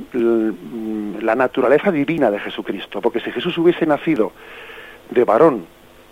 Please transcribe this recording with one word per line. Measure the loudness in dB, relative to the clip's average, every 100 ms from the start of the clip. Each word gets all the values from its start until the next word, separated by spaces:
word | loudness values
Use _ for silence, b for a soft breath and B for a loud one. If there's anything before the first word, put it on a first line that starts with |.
| -2
l-, | 0 2 2 0
mm, | -4 -10 -10 -6 -6 -6 -4
la | -2
naturaleza | 2 0 2 4 4 2
divina | 0 0 2 2
de | 0
Jesucristo, | -4 -10 -8 -8 -8 -4
porque | -2 -2
si | -6
Jesús | -6 -4 2
hubiese | 2 2 0
nacido | 0 0 0 0 -4 B B B B B B -4
de | 0
varón | 4 6 4 2 -8 -20 -20 -20 -20